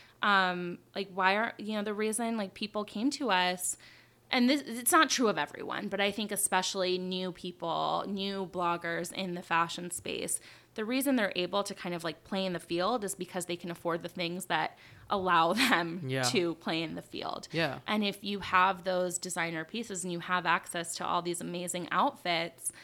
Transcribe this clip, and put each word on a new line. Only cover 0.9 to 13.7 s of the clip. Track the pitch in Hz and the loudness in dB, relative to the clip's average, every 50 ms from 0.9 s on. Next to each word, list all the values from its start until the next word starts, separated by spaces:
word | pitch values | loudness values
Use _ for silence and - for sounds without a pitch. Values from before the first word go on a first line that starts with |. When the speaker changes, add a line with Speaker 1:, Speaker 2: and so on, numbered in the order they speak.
| - | -8
Speaker 1:
like, | 202 202 196 180 | -8 -8 -6 0
why | 190 185 185 196 | 4 4 4 4
are, | 208 226 226 - | 4 0 -2 -4
you | - 208 208 214 | -8 -8 -4 -4
know, | 208 208 | -4 -2
the | 214 208 | -4 -2
reason, | 202 214 214 214 226 233 226 233 | 0 0 0 0 0 -2 -2 -2
like, | 220 202 185 - | -2 -4 -6 -6
people | - 214 202 - 214 202 | -6 -6 -4 -4 -4 -6
came | - - 202 226 285 - | -4 -4 -2 0 0 0
to | - 285 226 | 0 0 2
us, | 190 185 180 180 180 185 - - - - - - - - - _ _ _ _ - | 4 4 4 4 2 0 -2 -4 -4 -6 -8 -20 -20 -20 -20 _ _ _ _ 0
and | - 254 247 247 | 2 4 6 6
this, | 294 285 - | 6 4 2
it's | - 226 240 240 - 349 | -4 -8 -2 2 6 6
not | 320 311 269 | 6 6 6
true | - - 262 208 | 4 4 4 4
of | 185 156 | 4 2
everyone, | 147 - - - - - 127 139 196 202 | 0 -2 -4 -8 -6 -4 -4 -4 -4 -2
but | 196 196 | 0 2
I | 196 208 | 0 0
think | 202 - 214 202 208 | 0 -2 -4 -4 -2
especially | 185 - - 196 185 185 - - 196 185 185 180 180 | 0 0 2 2 2 2 2 0 0 0 2 0 0
new | 180 180 185 185 185 185 170 | -2 -2 -4 -2 -4 -4 -6
people, | - - 180 175 - 170 170 156 156 156 156 160 170 - | -6 -10 -10 -8 -6 -4 -2 0 0 2 2 0 0 0
new | 190 202 196 196 196 196 196 190 165 - | -2 -4 -4 -2 -4 -4 -4 -6 -6 -4
bloggers | 180 175 170 170 170 - 170 170 165 175 - - | -2 0 0 0 -2 -2 -4 -4 -4 -4 -6 -6
in | - 190 180 175 | -6 -4 -4 -4
the | 180 - | -6 -2
fashion | - 170 165 165 165 - - 175 175 | 2 4 4 4 2 -2 -6 -6 -6
space, | - - - - - - - 175 - - - - - - - _ - | -8 -6 -6 -6 -6 -4 -4 -4 -4 -4 -6 -10 -20 -20 -20 _ -8
the | - 214 | -6 -2
reason | 214 254 269 247 285 269 | 0 0 0 2 4 4
they're | 240 208 190 - | 4 2 2 0
able | - 180 170 190 202 202 | -2 -2 0 0 0 -2
to | - 190 | -2 -6
kind | - - 180 175 | -8 -6 -6 -6
of, | 170 165 | -4 -4
like, | 165 - - - | -6 -6 -8 -10
play | - 214 190 190 | -6 -4 -2 -2
in | 185 175 | 0 -2
the | 165 | -4
field | - - 170 170 180 202 247 247 208 | -4 -4 -2 0 2 2 0 0 -2
is | 185 - | -4 -6
because | - 180 - - 185 170 | -6 -8 -6 -6 -6 -4
they | - 175 | -4 -6
can | 170 - 175 | -6 -6 -8